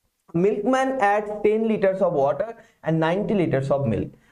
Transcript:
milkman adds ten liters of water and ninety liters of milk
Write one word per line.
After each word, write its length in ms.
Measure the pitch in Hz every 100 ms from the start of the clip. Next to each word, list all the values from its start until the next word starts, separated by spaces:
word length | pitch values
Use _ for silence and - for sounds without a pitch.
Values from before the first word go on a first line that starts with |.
| _ _ _ 165
milkman 600 | 196 226 208 262 269 262
adds 320 | 202 208 208 208 208
ten 200 | 220 226
liters 360 | 202 190 190
of 160 | 185 151
water 320 | 139 147 220 - - _ 156
and 140 | 160
ninety 320 | 160 185 202 214
liters 340 | 151 135 135
of 160 | 139 123
milk 320 | 95 - - _